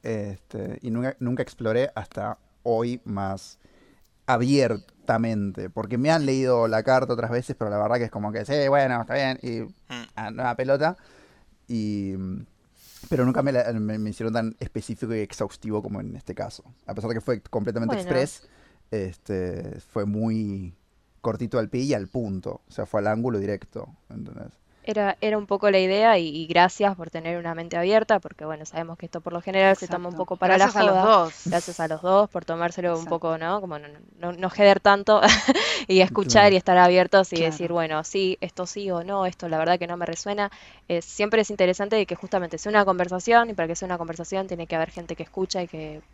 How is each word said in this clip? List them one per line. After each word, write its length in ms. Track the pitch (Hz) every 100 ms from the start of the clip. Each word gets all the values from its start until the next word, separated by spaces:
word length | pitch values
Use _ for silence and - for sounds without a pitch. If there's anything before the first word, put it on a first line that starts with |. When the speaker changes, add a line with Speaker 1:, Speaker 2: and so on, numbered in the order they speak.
Speaker 1:
este, 760 | - 110 101 92 _ 110 101 107
y 100 | 123
nunca, 260 | 113 127 -
nunca 240 | 123 127
exploré 480 | 123 - 113 113 139 -
hasta 420 | - - 104 107 _ _
hoy 380 | 123 113 120 123
más 540 | - 101 98 98 - - _ _ _ _ _ _ -
abiertamente, 1400 | 123 123 139 120 107 - _ - 113 117 110 101 90 92
porque 280 | 110 107 120
me 120 | 143
han 140 | 165 139
leído 420 | 131 131 123 117
la 160 | 110
carta 300 | 110 131 127
otras 180 | 120 117
veces, 240 | 120 - 139
pero 120 | 107
la 80 | 104
verdad 200 | 107 123
que 80 | 113
es 60 |
como 200 | 107 104
que, 140 | 110 107
"Sí, 220 | 147 139
bueno, 320 | 139 131 120
está 120 | 113 131
bien", 240 | 135 131
y 200 | 127 113 113 - _
Speaker 2:
Mm. 100 | 120 117 -
Speaker 1:
a 160 | 110
nueva 240 | 110 123 117
pelota, 400 | 131 139 156 180 _ _ _ _ _ _ _
y, 460 | 117 107 104 98 95 95 95 - _ _ _ _ - -
pero 160 | 156 127
nunca 160 | 127
me 100 | 139
la, 200 | 127 113
me, 240 | 113 107 107
me 120 | 107
hicieron 220 | 101 113
tan 220 | 117 113 110
específico 540 | - 113 - 110 113
y 60 | 113
exhaustivo 640 | 101 - 104 - 110 107
como 160 | 101 101
en 160 | 104 -
este 180 | - -
caso, 280 | - - _ _ -
a 60 |
pesar 160 | 107 110
de 60 | 113
que 60 |
fue 200 | - 113
completamente 540 | - 226 202 113 113 220
Speaker 3:
Bueno. 140 | 180
Speaker 1:
express, 380 | 131 147 - _ _ _ _ _
este, 880 | 107 95 - - 95 90 92 101 101 _
fue 140 | 113 101
muy 680 | 104 113 110 107 98 90 - _ _ _ _
cortito 380 | 117 107 117 123
al 100 | 110
pie 120 | 120
y 120 | 135
al 140 | 120 95
punto, 540 | 127 110 95 - - _
o 40 |
sea, 140 | - 101
fue 160 | 107
al 60 | 101
ángulo 320 | 110 123 107
directo, 500 | 101 101 - - - - _
¿entendés? 440 | 113 - - - _ _ _
Speaker 3:
Era, 320 | - 214 202 -
era 160 | 214 214
un 80 | 202
poco 240 | 196 202
la 80 | 190
idea 400 | 185 196 226 208
y, 120 | 165 151
y 120 | 160
gracias 480 | 170 180 - 202 185
por 160 | 165
tener 260 | 165 165 175
una 160 | 170
mente 240 | 165 170 170
abierta, 420 | 180 214 220 208
porque, 260 | - - 156
bueno, 200 | 156 156
sabemos 320 | 160 165 170
que 80 | 170
esto 160 | 170
por 100 | 170
lo 80 | 170
general 380 | 196 190 190 190
se 80 | 175
toma 200 | 180 180
un 60 | 170
Speaker 4:
Exacto. 20 |
Speaker 3:
poco 200 | 185 180
para 200 | 180 185
la 80 | 196
Speaker 4:
Gracias 160 | 208
a 20 | 208
los 80 | 190
Speaker 3:
joda. 40 | 202
Speaker 4:
dos. 280 | 208 165 - 175
Speaker 3:
Gracias 340 | 170 175 170
a 80 | 160
los 140 | 156
dos 260 | 180 190 208
por 140 | 180 165
tomárselo 440 | 165 170 170 175
un 20 | 170
Speaker 4:
Exacto. 140 | 165 170
Speaker 3:
poco, 180 | 165 160
¿no? 240 | 165 202
Como 160 | 190 151
no, 100 | 147 147 - _
no, 140 | 175
no 180 | 175 185
jeder 300 | - 202 196
tanto 420 | 202 202 202 214
<laughs> 640 | - - - 269 - - 277
y 140 | 185
escuchar 300 | 185 160 196 214 202
Speaker 1:
Claro. 100 | 185
Speaker 3:
y 20 |
estar 220 | 185 180
abiertos 520 | 180 180 180 202 190
y 40 | 170
Speaker 4:
Claro. 160 | 160
Speaker 3:
decir, 200 | 156 170
"Bueno, 320 | 170 160 156
sí, 360 | 160 190 190 185
esto 240 | 180 - 180
sí 240 | 208 196
o 140 | 175
no, 240 | 175 202 185
esto 200 | 175 175
la 100 | 160
verdad 180 | 160 175
que 80 | 175
no 120 | 175
me 100 | 170
resuena". 420 | 165 202 202 202 - - - _
Eh, 160 | 170
siempre 400 | - - 208 220
es 80 | 208
interesante 440 | 208 180 185 202 220
de 120 | 190
que 80 | 175
justamente 420 | 185 196 170 160
sea 140 | 208
una 120 | 208
conversación, 680 | 196 180 175 185 226 233 233
y 20 |
para 140 | 208 165
que 80 | 170
sea 100 | 185
una 140 | 180
conversación 480 | 165 165 165 190 190
tiene 180 | 170 165
que 100 | 165
haber 140 | 160
gente 260 | - 170 170
que 60 |
escucha 400 | 165 - 190 190
y 60 | 175
que 340 | 160 156 151 _